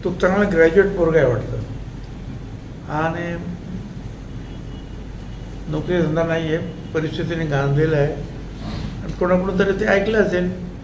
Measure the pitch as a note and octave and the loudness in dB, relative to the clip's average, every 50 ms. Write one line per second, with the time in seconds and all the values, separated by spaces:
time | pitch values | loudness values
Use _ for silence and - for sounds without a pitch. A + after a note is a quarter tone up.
0 | - F#3 F3+ - - F3+ F#3 G3+ G#3 F#3 F3 E3 E3 E3 E3 G3 G3 F#3+ - - | -2 -2 -2 2 2 4 4 4 2 4 6 6 6 8 8 8 6 6 4 2
1 | E3+ E3 D#3+ D#3+ C#3 B2 A#2+ A2 - - A#2+ A#2+ - - - - - - - - | 2 6 6 6 6 6 4 2 0 -4 -4 -6 -6 -6 -8 -10 -10 -10 -10 -12
2 | - - - - - - - - - - - - - - - - - - E3+ D#3 | -12 -12 -12 -12 -10 -10 -10 -10 -10 -10 -12 -12 -12 -12 -14 -12 -10 -6 -2 0
3 | D#3+ D#3+ D#3+ E3+ F3 F3 E3+ E3+ F3 F3 F3 - - - - - - - - - | 0 0 0 -2 -4 -4 -4 -6 -6 -8 -8 -8 -10 -8 -8 -8 -8 -10 -10 -10
4 | - - - - - - - - - - - - - - - - - - - - | -10 -10 -10 -10 -12 -10 -10 -10 -10 -10 -10 -10 -10 -10 -10 -10 -10 -12 -12 -12
5 | - - - - - - - - - - - - - - D3+ D#3 D#3 - F3+ F3+ | -12 -12 -12 -12 -12 -10 -10 -10 -10 -10 -10 -10 -6 -4 -4 -4 -2 0 2 2
6 | E3 D3+ D#3 E3 E3 E3 D#3+ E3 E3 D#3 D#3 E3 E3+ - - - - - - D#3+ | 2 2 2 2 2 2 0 0 0 0 0 0 -2 -4 -8 -8 -10 -4 -2 -2
7 | D#3 D#3 - D#3+ F3+ E3+ E3+ E3 D#3+ D#3 D3 C#3 C#3 C#3 C#3 C#3+ D#3 D#3+ D#3 D3 | -2 0 -2 -2 -2 -2 -2 -2 0 0 2 2 2 4 4 4 4 4 4 4
8 | C#3+ D3+ D#3+ - - - - - - - - - - - - - - - - - | 4 2 2 -4 -6 -8 -8 -10 -10 -10 -10 -8 -8 -6 -6 -4 -6 -6 -6 -6
9 | - - - - F#3 F3+ F#3 F3+ F#3 G3 F#3 F#3 G3 G3 G3 G3 G#3+ G#3+ G3 G3 | -6 -6 -2 0 2 4 4 4 4 2 2 2 2 2 2 2 2 2 4 4
10 | G3 G#3+ A3 A3 G3 - F3+ F3+ F3+ F3+ F#3 - - - - - | 4 2 4 4 2 4 2 2 0 0 -2 -4 -8 -8 -10 -10